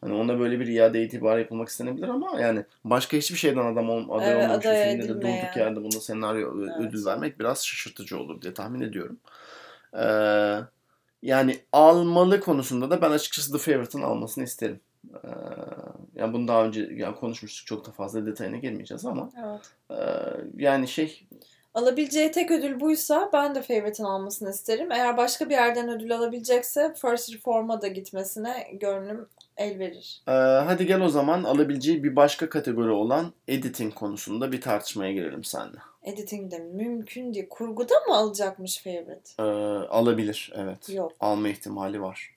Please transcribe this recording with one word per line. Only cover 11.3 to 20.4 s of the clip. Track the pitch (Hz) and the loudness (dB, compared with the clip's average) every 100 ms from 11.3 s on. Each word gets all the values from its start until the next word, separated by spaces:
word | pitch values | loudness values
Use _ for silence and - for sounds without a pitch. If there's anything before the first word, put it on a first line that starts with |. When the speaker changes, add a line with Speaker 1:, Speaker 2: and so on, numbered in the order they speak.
| 135 131 131 _ | 4 4 2 _
Speaker 1:
almalı | 139 156 170 170 170 180 196 | 8 10 10 6 6 6 6
konusunda | 196 147 127 127 131 | 4 0 0 -2 0
da | 170 | 2
ben | 160 | 4
açıkçası | 151 - - 143 | 2 0 -4 -2
The | 143 | -2
Favorite'ın | 160 135 120 143 | 2 0 0 -4
almasını | 131 113 113 - | -2 -2 -4 -6
isterim. | 127 - 117 - _ _ - - | -8 -4 -4 -6 _ _ -20 -18
Ee, | - - - - - - - - - | -14 -12 -12 -12 -12 -12 -14 -16 -18
yani | - 110 | -6 -4
bunu | 117 120 | -2 2
daha | 117 | 4
önce | 110 107 104 - | 4 2 -6 -4
yani | 98 104 | -6 -6
konuşmuştuk, | 117 117 107 - - | -8 -8 -12 -16 -10
çok | 107 - | -10 -10
da | |
fazla | - 98 107 107 | -10 -8 -6 -6
detayına | 107 98 113 | -6 -8 -8
girmeyeceğiz | 135 107 98 - 233 | -8 -8 -10 -10 -6
ama, | - 240 240 | -6 -8 -10
Speaker 2:
Evet. | 220 208 - _ _ - | -12 -12 -16 _ _ -6
Speaker 1:
e, | - - - - | -4 -4 -4 -8